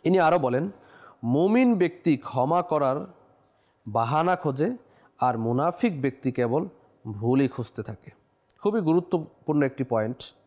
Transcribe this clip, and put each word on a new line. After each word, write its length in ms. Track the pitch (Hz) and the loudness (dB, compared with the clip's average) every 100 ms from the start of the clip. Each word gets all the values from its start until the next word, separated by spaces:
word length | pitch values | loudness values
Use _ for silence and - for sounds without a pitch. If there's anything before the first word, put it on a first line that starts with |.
ইনি 160 | 170 185 | 4 4
আরও 200 | 160 170 | 4 4
বলেন, 320 | 131 123 185 - - - - _ | 2 0 -2 -8 -20 -20 -20 _
"মুমিন 520 | 113 135 185 233 254 214 | 0 2 4 4 4 4
ব্যক্তি 420 | 175 - 165 143 | 0 0 0 0
ক্ষমা 440 | - 127 131 175 | -2 -2 0 0
করার 440 | 175 151 139 139 190 - _ _ _ _ _ _ - | 0 0 0 -2 -8 -18 _ _ _ _ _ _ -4
বাহানা 480 | 107 113 151 170 180 | -2 0 0 0 0
খোঁজে, 420 | 151 135 175 247 _ _ _ _ | -2 -2 -4 -4 _ _ _ _
আর 180 | 127 117 | -2 0
মুনাফিক 640 | 113 123 160 175 240 156 | -2 0 -2 0 -2 0
ব্যক্তি 300 | 135 131 131 | -4 -4 -6
কেবল 360 | 127 120 135 190 - _ _ 110 | -2 -2 -2 -4 -12 _ _ -14
ভুলই 400 | 101 113 135 135 | -4 0 2 0
খুঁজতে 360 | - 113 - | -2 -10 -10
থাকে।" 280 | 110 107 - _ _ _ _ _ | -12 -14 -20 _ _ _ _ _
খুবই 200 | 208 220 | -4 -2
গুরুত্বপূর্ণ 840 | 160 170 170 175 156 _ - 147 | 0 0 0 -6 -6 _ -2 0
একটি 200 | 135 135 | 0 -2
পয়েন্ট। 500 | 127 113 110 123 - _ | -4 -2 -2 -6 -14 _